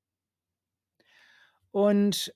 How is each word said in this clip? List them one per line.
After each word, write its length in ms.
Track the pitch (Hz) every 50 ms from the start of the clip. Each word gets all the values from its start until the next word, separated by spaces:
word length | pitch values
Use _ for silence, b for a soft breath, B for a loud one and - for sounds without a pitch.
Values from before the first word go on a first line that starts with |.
| _ _ _ _ _ _ _ _ _ _ _ _ _ _ _ _ _ _ _ b b b b b b b b b b b b b b _
Und, 640 | - 202 202 208 208 202 202 202 190 - - - -